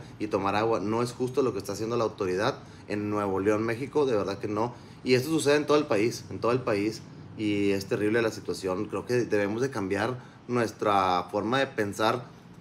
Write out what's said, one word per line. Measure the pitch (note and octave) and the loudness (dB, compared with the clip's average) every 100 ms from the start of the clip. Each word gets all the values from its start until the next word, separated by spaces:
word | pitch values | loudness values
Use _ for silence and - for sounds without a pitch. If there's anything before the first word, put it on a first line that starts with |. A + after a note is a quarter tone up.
| - - | -6 -8
y | G#2+ | -2
tomar | G#2+ G2 G2+ | 0 2 2
agua. | A2+ A2 | 2 2
No | G2 A2+ | 0 0
es | B2 | -2
justo | - B2+ B2+ | -2 -2 0
lo | C3 | 0
que | G2 | 0
está | F#2+ | -6
haciendo | G2 A2 A#2+ | -6 -2 0
la | |
autoridad | G#2+ - G2 F2+ A#2 C#3 - - - | -2 -2 -2 0 0 -2 -10 -20 -6
en | G#2 G#2 | -4 -2
Nuevo | G#2 G2+ F#2+ | 0 0 2
León, | G2 G#2+ | 2 2
México, | A2+ A#2 C3 D3+ C3+ | 0 -2 -2 0 2
de | A2 | 2
verdad | F#2+ G2 | 0 -2
que | A2 | -4
no. | G#2 A#2+ - - - | -2 -2 -4 -16 -10
Y | C3 B2+ | 2 2
esto | C#3 | 4
sucede | D#3+ C3+ D3 | 0 4 4
en | D3+ | 4
todo | D3 | 2
el | D3 | 4
país, | G#2+ A2+ B2 - | 2 2 0 -8
en | A#2 | -2
todo | A2+ | 0
el | B2+ | 2
país, | B2+ G#2 G#2 - - - - - | 2 0 0 -4 -14 -18 -16 -4
y | G#2+ G2+ G2+ | -2 2 2
es | G2 G2 | 2 0
terrible | A2+ G#2 A2+ | 0 2 2
la | A2+ | 0
situación. | G#2 G2 F2 F#2+ F#2 G#2+ | -2 -6 -4 -2 -2 -2
Creo | G2+ F#2 | -6 0
que | B2 G#2+ | 0 2
debemos | G#2+ G2+ A2 | 2 2 0
de | C3+ | -2
cambiar | B2+ F#2+ G2 A2 B2+ - - - | -2 -2 0 0 -4 -10 -20 -4
nuestra | B2 A2 - A2 G2+ F#2 F2+ F2 | 0 0 0 2 4 4 2 0
forma | G#2 G2+ C3 | -2 0 0
de | C3 | 0
pensar | B2+ G#2 G2 A2 A#2+ B2 - - - | -2 -4 0 0 0 -4 -18 -20 -20